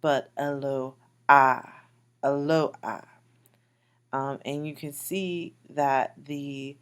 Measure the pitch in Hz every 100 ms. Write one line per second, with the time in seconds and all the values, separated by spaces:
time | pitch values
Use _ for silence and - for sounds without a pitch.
0 | 160 135 - - 143 139 139 135 131 -
1 | _ _ - 143 135 127 - - _ _
2 | _ _ 135 143 143 160 151 - - 107
3 | - _ _ _ _ _ _ _ _ _
4 | _ 135 135 139 - 147 151 147 151 143
5 | - 190 185 175 180 _ _ 143 143 135
6 | - - 135 147 143 135 135 139